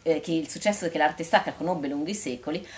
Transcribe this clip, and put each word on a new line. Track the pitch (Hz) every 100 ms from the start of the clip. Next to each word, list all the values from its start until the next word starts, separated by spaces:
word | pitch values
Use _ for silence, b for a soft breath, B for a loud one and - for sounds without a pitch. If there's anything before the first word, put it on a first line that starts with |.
eh, | 165 151
che | 170
il | 160 147
successo | 170 208 208 170
che | 156
l'arte | 151 -
sacra | 165 208 -
conobbe | - 160 175 139
lungo | 143 156
i |
secoli | 214 135 123 147 180 B